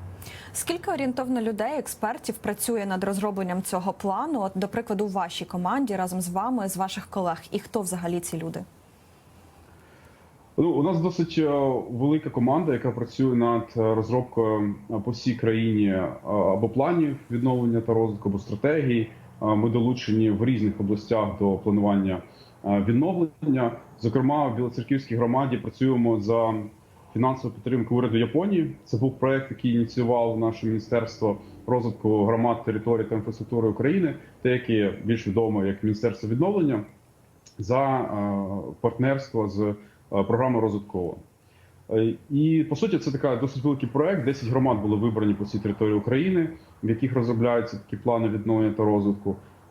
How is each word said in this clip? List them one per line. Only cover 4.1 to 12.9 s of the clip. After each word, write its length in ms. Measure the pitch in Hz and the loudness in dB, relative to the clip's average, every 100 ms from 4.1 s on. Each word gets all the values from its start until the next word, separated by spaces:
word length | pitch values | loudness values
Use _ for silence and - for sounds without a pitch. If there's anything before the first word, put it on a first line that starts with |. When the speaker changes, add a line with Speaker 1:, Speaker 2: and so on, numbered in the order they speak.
| 190 302 277 | -2 -2 -2
Speaker 1:
От, 120 | 190 | -2
до 140 | 190 202 | -4 -4
прикладу, 360 | 233 226 202 | -4 -4 -2
у 40 | 208 | -2
вашій 360 | 190 170 - | -2 -4 -6
команді 520 | 180 180 180 254 254 190 | -8 -4 -2 0 0 -2
разом 240 | 185 185 | -2 -4
з 80 | 175 | -4
вами, 400 | 180 226 254 196 | -2 -2 -2 -2
з 80 | 185 | -2
ваших 300 | 190 190 - | -4 -6 -6
колег, 360 | 202 180 160 - | -2 -2 -4 -6
і 60 | 208 | -8
хто 220 | - 226 | -4 -4
взагалі 400 | 185 180 170 175 | -4 -4 -4 -4
ці 180 | 170 165 | -4 -8
люди? 260 | 160 170 185 - _ - - - - - - - - - - - - - - - - - | -8 -10 -12 -18 _ -20 -20 -20 -20 -20 -20 -20 -20 -20 -20 -20 -20 -20 -20 -20 -6 0
Speaker 2:
Ну, 140 | 165 | 2
у 120 | 139 | 2
нас 180 | 156 170 | 0 0
досить, 340 | 175 170 165 165 | 0 -2 -2 0
е, 100 | 151 143 135 123 98 | 2 2 2 0 -4
велика 400 | 120 139 151 151 | -2 0 0 0
команда, 420 | - 120 151 160 | 0 2 2 2
яка 180 | 123 131 | 0 -2